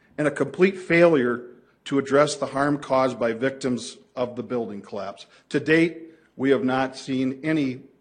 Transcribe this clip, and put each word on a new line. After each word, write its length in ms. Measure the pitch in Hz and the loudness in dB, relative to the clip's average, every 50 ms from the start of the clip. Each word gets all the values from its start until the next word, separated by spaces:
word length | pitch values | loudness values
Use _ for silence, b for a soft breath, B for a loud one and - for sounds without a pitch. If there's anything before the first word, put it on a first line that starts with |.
| b b b | b b b
and 100 | - 151 | -2 -2
a 40 | 143 | -2
complete 460 | 143 - 139 135 - - 180 196 190 | 0 0 -4 -2 2 2 2 2 2
failure 680 | - - - 170 170 170 170 165 139 123 120 120 120 - - b b b b b b - | 0 -2 2 4 6 6 8 6 6 2 2 0 -2 -6 -14 b b b b b b -8
to 120 | - 139 | -2 -2
address 380 | 139 135 135 131 143 147 143 - | -2 0 2 4 4 4 4 2
the 120 | - 139 | -4 -6
harm 300 | 127 - 135 143 147 147 | -4 -2 0 0 0 0
caused 400 | 147 - - 135 131 131 131 120 | -2 -2 0 0 2 2 0 0
by 140 | 110 120 117 | -2 -2 -2
victims 680 | 113 110 123 135 135 - - 131 123 113 - - - - _ _ - | -2 0 -2 -2 -2 -2 -4 -4 -4 -4 -6 -10 -16 -18 _ _ -6
of 200 | 127 123 120 117 | -6 -6 -6 -6
the 80 | 120 113 | -10 -8
building 380 | 104 127 120 113 101 104 101 | -6 -4 -6 -6 -6 -10 -12
collapse. 440 | 98 - - 101 95 98 98 - - b b b b b | -14 -12 -10 -10 -8 -10 -12 -14 -18 b b b b b
To 100 | - 143 | -4 -2
date, 380 | - - 160 165 165 170 - - B B B B B B B | 2 4 4 4 4 2 -2 -8 B B B B B B B
we 140 | - 127 139 | -2 2 2
have 140 | 135 120 120 | 2 4 2
not 340 | 127 127 131 135 131 131 | 0 0 0 -2 -2 -6
seen 420 | - - - 131 131 131 131 135 135 139 | -10 -8 -6 -4 -2 -2 -4 -4 -6 -4
any 380 | 156 160 156 139 131 123 131 - - _ _ | -2 -2 -2 -2 -4 -6 -8 -14 -20 _ _